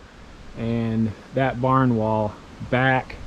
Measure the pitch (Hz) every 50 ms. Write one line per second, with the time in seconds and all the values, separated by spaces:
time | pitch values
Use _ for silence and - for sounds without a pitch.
0 | - - - - - - - - - - - - 117 117 117 117 113 113 113 110
1 | 113 107 98 - - - - 127 135 131 110 120 127 131 131 131 131 127 117 110
2 | 107 110 110 110 107 104 - - - - - - - - 127 123 131 131 131 127
3 | - - - - -